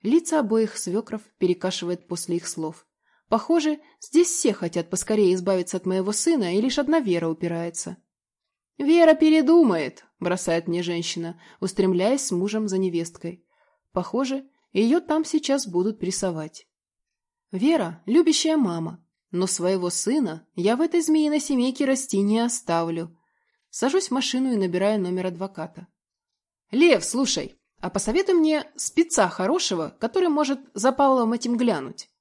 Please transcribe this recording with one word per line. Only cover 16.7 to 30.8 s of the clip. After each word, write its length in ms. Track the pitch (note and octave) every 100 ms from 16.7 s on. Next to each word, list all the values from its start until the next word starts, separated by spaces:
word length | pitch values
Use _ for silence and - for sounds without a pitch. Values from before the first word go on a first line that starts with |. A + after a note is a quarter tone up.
| _ _ _ _ _ _ _ _
Вера — 500 | F#3 B3+ E4 E3+ D#3+ -
любящая 520 | C4 E4 D4+ D#4 D#4
мама, 460 | A3 E3+ E3 E3+ _ _ _
но 160 | F3 F#3
своего 420 | - F3+ F#3+ F3+
сына 560 | F3 - C#4+ A3+ D#3+ _ -
я 200 | F#3 A#3+
в 60 |
этой 200 | D#4+ F4
змеиной 380 | D#4+ D#4 D4+ D4+
семейке 460 | D4 C4+ B3+ C4 C#4
расти 340 | C4 - G3
не 200 | G3+ A3
оставлю. 760 | A#3+ - - E3 E3 E3 E3 _ _ _ _ _ _
Сажусь 380 | - C4+ F4+ F#4+
в 40 |
машину 420 | B3+ B3+ B3+ C4
и 40 | A3+
набираю 420 | F#3 F3 G3 G#3+
номер 280 | F3+ F#3 F#3
адвоката. 600 | F3 F#3+ G3 E3 - F3+ _ _ _ _ _ _ _ _
«Лев, 320 | A3+ E4+ C#4+
слушай, 520 | - A#3+ C4+ - C#3 _ _ _
а 100 | F#3
посоветуй 460 | - G#3+ C#4 G4 F4+
мне 340 | D#4 D4+ - -
спеца 540 | - - E4 - F#3
хорошего, 680 | - F#3+ F4 - F3 D#3 -
который 300 | - F#4+ F4+
может 300 | D4 C#4+ C4 -
за 180 | -